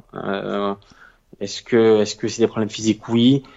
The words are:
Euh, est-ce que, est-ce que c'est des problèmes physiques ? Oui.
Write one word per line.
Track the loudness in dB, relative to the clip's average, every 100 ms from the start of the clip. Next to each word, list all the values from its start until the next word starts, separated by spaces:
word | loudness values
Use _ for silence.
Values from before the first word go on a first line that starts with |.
| _
Euh, | -12 -8 -6 -6 -4 -4 -6 _ _ -20 _ _ -14
est-ce | -12 -12
que, | -2 2 4 4
est-ce | 2
que | -4 -6
c'est | -2
des | -2
problèmes | -2 -6
physiques ? | -2 -2 -2 0
Oui. | 2 4 4 0